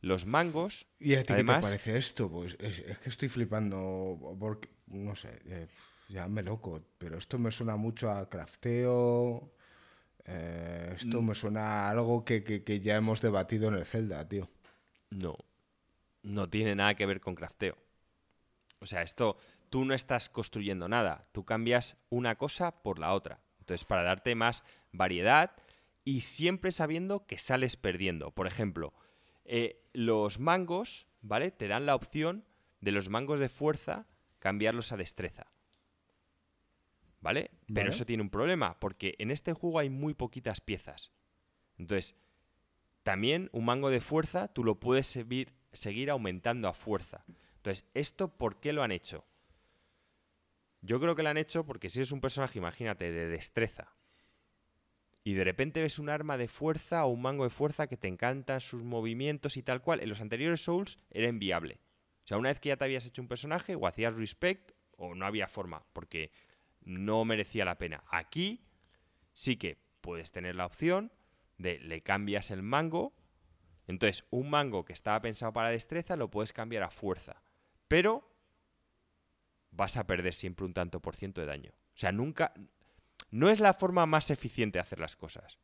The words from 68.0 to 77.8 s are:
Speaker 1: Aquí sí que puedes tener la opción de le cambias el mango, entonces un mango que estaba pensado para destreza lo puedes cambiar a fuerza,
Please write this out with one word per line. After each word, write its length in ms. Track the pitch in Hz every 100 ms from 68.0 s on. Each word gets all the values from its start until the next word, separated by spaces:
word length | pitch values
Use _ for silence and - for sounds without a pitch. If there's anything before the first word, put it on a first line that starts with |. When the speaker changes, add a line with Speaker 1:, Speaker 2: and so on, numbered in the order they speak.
| -
Speaker 1:
Aquí 540 | 85 82 156 185 240 _ _ _ _ _ _ _
sí 240 | - - 120
que 200 | 92 - _ _
puedes 320 | 90 85 82
tener 240 | - 90 90
la 100 | 90
opción 460 | - 165 185 220 _ _ _ _ _
de 220 | 87 80
le 220 | 73 82
cambias 460 | - 101 101 101 -
el 100 | 95
mango, 500 | 101 135 165 160 277 _ _ _ _ _ _ - -
entonces 360 | 90 107 - -
un 200 | 120 139
mango 360 | 147 143 101 85
que 80 |
estaba 280 | 87 - 107
pensado 300 | 117 107 117
para 180 | 113 113
destreza 440 | 117 - 165 165 175
lo 140 | 113
puedes 220 | 104 110
cambiar 300 | - 113 113
a 60 | 90
fuerza, 500 | - 101 92 - - _ _ _ _